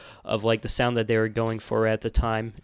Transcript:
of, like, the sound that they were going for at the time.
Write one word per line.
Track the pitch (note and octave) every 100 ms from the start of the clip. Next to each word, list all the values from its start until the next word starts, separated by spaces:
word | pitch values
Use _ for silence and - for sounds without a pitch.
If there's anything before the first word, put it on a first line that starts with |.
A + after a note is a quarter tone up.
| - -
of, | F#2+ G#2+ A2+
like, | A2+
the | -
sound | - B2 A#2+
that | A2
they | A2+
were | A2
going | A2 A2+ A2
for | - A2+ A2
at | A2
the | A2+
time. | - A#2 A2 A2+ -